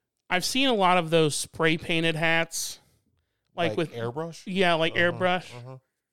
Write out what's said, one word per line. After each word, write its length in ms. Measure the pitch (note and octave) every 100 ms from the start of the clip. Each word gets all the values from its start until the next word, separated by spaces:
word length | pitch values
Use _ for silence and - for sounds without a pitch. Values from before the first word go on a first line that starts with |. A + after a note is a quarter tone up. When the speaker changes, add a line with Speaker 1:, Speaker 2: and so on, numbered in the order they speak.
| _ _ -
Speaker 1:
I've 140 | F3+ -
seen 220 | C4 C#4
a 60 |
lot 240 | G#3+ F3+ F3+
of 120 | D#3+
those 260 | E3 D#3 -
spray 420 | - - D#3+ E3
painted 380 | - E3 E3 D#3
hats 640 | E3 E3 E3 - - - _ _ _ _ _ _ _ -
like 140 | F#3
Speaker 2:
Like 60 | G#3+
Speaker 1:
with 160 | D#3
Speaker 2:
airbrush? 500 | A#2 A#2 C#3 E3 D#3+ -
Speaker 1:
Yeah, 300 | F#3 F3 D#3+
like 180 | E3
Speaker 2:
Uh-huh, 180 | E3 F3
Speaker 1:
airbrush. 380 | E3 F3+ F3+ - B2
Speaker 2:
uh-huh. 200 | B2 C3 _ _ _